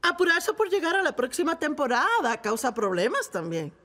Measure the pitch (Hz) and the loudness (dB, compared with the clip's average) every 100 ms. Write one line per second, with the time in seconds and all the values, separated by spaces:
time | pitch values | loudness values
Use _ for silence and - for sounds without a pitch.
0 | 349 349 359 339 403 - 427 381 330 381 | 0 2 2 4 0 0 0 2 2 2
1 | 370 262 247 - 302 330 302 302 269 247 | 0 0 -4 0 -2 0 -2 -2 0 2
2 | 339 466 277 226 214 220 254 233 208 180 | 2 2 0 -2 -2 -2 -2 -2 -2 0
3 | 208 440 480 185 165 165 151 - | 0 0 -4 -6 -4 -4 -6 -10